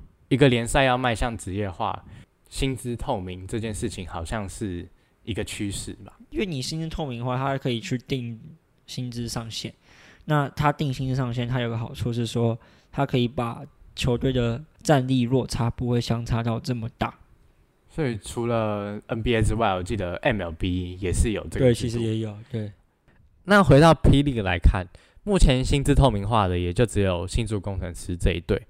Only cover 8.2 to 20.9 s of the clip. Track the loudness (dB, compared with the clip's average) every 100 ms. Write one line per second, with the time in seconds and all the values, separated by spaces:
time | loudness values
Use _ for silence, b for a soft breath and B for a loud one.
8.2 | -6 -12 -16 -20 _ _ -14 -10 -8 -8
9.2 | -6 -8 -8 -10 -12 -14 b b b b
10.2 | 0 0 0 0 0 2 -4 -2 -2 -2
11.2 | -2 -2 -2 -2 -2 -4 -6 -6 -4 -2
12.2 | -2 0 0 0 b b b -4 0 2
13.2 | 0 -2 -6 -8 -16 _ -18 -4 0 2
14.2 | 2 2 0 -2 -10 _ 2 4 4 2
15.2 | 2 0 0 -2 -2 -2 0 0 0 -4
16.2 | 0 0 0 -2 -4 -6 -6 -6 -8 -8
17.2 | _ _ _ _ _ _ _ -4 -2 -4
18.2 | -6 -4 0 0 0 -2 -6 -8 -6 -4
19.2 | 2 2 2 4 2 2 -2 -4 -4 0
20.2 | 0 0 -4 -4 -2 -2 -4